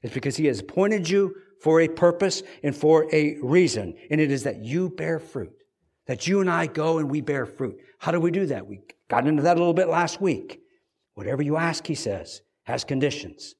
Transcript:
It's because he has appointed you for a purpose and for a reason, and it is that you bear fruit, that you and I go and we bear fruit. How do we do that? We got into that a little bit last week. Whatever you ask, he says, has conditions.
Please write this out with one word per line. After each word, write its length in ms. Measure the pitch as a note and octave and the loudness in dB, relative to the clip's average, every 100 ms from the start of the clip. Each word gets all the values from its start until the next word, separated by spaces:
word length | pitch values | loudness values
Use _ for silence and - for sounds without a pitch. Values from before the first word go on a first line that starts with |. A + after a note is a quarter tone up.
It's 120 | A#2+ | -8
because 220 | C3+ C#3 C3 | -6 -6 0
he 100 | D3+ | 0
has 140 | A#2+ | 0
appointed 480 | - - G3+ G#3+ E3 | -4 0 2 2 2
you 240 | G3 F#3+ - _ _ | 2 0 -4 _ _
for 200 | D#3 D#3+ | 4 4
a 80 | E3 | 4
purpose 540 | D#3+ F3 F3 G3 - - - | 4 4 4 0 -2 -10 -6
and 120 | C#3+ | -6
for 320 | - D3+ D#3+ D#3 | 0 6 6 6
a 220 | D#3 D3+ D3 | 2 2 -2
reason, 520 | B2+ E3+ E3+ A#2 F#2 - - | 2 4 4 0 -6 -10 -4
and 80 | D3+ | 0
it 100 | D3+ | 2
is 140 | C3+ | 0
that 200 | C3+ G2+ | -2 -6
you 240 | A2 D#3 F#3 | -6 -4 -4
bear 300 | F#3 D#3+ D#3+ | -4 -4 -4
fruit, 340 | - C3+ G2+ _ _ _ _ _ - | -6 -10 -10 _ _ _ _ _ -8
that 200 | B2 D#3+ | -6 0
you 140 | G3 | 2
and 100 | F#3 | 2
I 160 | E3+ E3 | 0 -2
go 320 | - D#3+ D#3+ | -2 0 0
and 120 | D3 | 0
we 100 | D3 | -2
bear 240 | C#3 C#3 | -2 -4
fruit. 320 | B2 - B2+ F#2 - _ | -4 -6 -8 -8 -20 _
How 140 | - | -2
do 80 | E3+ | 0
we 100 | E3+ | 0
do 160 | F3 F#3 | 0 -2
that? 200 | A#2 F#2 | -4 -8
We 140 | G2 _ - _ | -16 _ -20 _
got 180 | A#2+ C3+ | 0 2
into 160 | D3+ | 2
that 160 | E3 E3+ | 2 4
a 20 | |
little 140 | F3 | 4
bit 140 | E3 F3+ | 2 2
last 340 | E3 E3+ - | 2 0 -2
week. 380 | G3 C#3 - - _ _ _ _ _ | -2 -2 -6 -18 _ _ _ _ _
Whatever 280 | - G2+ C3+ | -10 -6 -2
you 160 | D3 D#3 | -2 0
ask, 280 | E3+ D#3+ - | -2 -4 -6
he 80 | |
says, 460 | D3+ A2+ G2 E2 - _ _ | -6 -4 -6 -8 -18 _ _
has 200 | - B2 | -8 -8
conditions. 720 | - C3+ C#3+ - - - - | -4 -2 -2 -2 -12 -16 -20